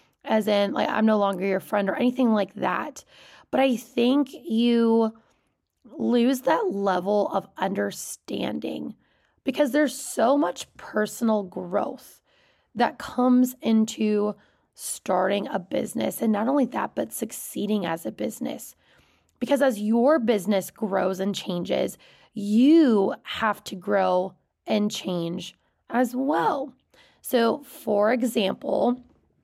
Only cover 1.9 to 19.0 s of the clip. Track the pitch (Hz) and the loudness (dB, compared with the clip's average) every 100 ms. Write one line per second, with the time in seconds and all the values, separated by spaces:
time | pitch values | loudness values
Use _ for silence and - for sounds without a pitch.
1.9 | 302 247 254 240 214 190 202 190 185 302 | 0 0 2 2 2 0 -4 -4 -4 -6
2.9 | - - - - - _ 254 269 226 - | -12 -20 -20 -20 -20 _ 2 2 0 -4
3.9 | 240 240 285 269 - 339 220 240 233 226 | 0 2 2 0 -6 -2 2 4 4 4
4.9 | 226 220 220 _ _ _ _ _ _ - | 4 2 -4 _ _ _ _ _ _ -16
5.9 | 339 226 240 240 262 262 339 403 202 196 | -4 0 4 4 2 0 0 0 -2 0
6.9 | 185 185 208 - 190 - - 190 196 202 | 0 0 0 0 -2 -6 -6 -4 -2 -4
7.9 | - - - - 202 - 220 - - - | -6 -14 -14 -8 -6 -4 -6 -8 -8 -10
8.9 | - _ _ _ _ - 254 285 294 294 | -14 _ _ _ _ -4 0 0 2 0
9.9 | - - 262 226 285 262 - - - - | -2 -8 0 2 2 0 -4 -14 -18 -8
10.9 | 214 214 - 233 214 185 185 175 196 - | -4 -4 -2 0 0 -2 -10 -4 -2 -2
11.9 | - - - _ _ _ _ _ 214 233 | -8 -18 -20 _ _ _ _ _ -2 -2
12.9 | - - - 254 247 254 - 226 220 220 | -2 -8 0 4 4 2 0 0 2 2
13.9 | - 214 208 208 208 _ _ _ - - | 0 0 0 -2 -4 _ _ _ -14 -12
14.9 | - - 180 190 202 254 202 175 - - | -8 -2 0 0 0 -2 -6 -4 -6 -4
15.9 | 226 220 - 226 208 233 285 226 220 - | -4 -4 -2 0 0 0 0 0 -2 -6
16.9 | - 226 - 220 - - - 208 214 175 | -6 -6 -6 -10 -10 -12 -6 -2 -2 -2
17.9 | 165 - - - - - 226 - - _ | -6 -8 -8 -8 -6 -10 -10 -16 -20 _
18.9 | _ | _